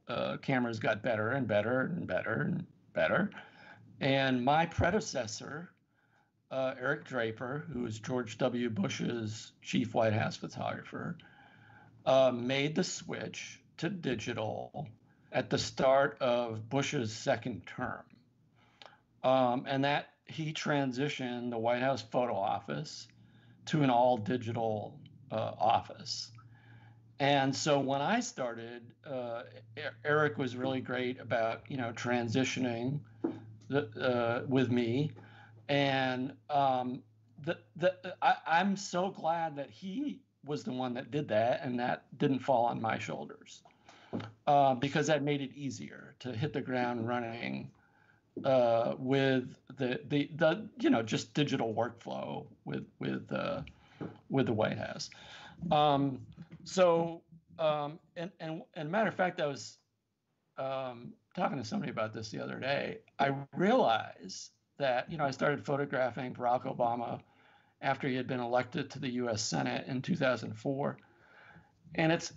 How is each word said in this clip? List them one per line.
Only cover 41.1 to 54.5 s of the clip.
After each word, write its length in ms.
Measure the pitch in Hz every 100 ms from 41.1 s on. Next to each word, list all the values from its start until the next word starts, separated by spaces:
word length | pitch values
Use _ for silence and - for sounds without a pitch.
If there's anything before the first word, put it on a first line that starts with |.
did 180 | 143 127
that 320 | 107 117 131
and 160 | 147 123
that 240 | 123 - - -
didn't 220 | 147 131
fall 260 | - 123 120
on 140 | 127
my 180 | 113 113
shoulders, 640 | - - 76 - - - - _ - - - 113 110 - -
uh, 280 | 143 139
because 320 | 127 139 156 147
that 160 | 151
made 180 | 143 143
it 120 | 135
easier 600 | 143 139 113 - - - -
to 120 | 123
hit 200 | 113 147
the 80 | 143
ground 480 | 123 127 123 120 113
running, 640 | 123 117 120 120 67 - - _ _ _ _ _ -
uh, 500 | 139 131 120 113 120 147
with 580 | 127 135 135 131 120 - - 127
the, 240 | 127 127 131
the, 200 | 147 139 147
the, 320 | 160 190 - -
you 100 | 294
know, 120 | 127
just 320 | 110 120 -
digital 400 | - 147 131 117
workflow 720 | 107 117 - - 65 - - - -
with, 220 | - 69 - -
with, 320 | 65 65 -
uh, 300 | 65 50 - - - - - - - -
with 160 | 139
the 60 | 123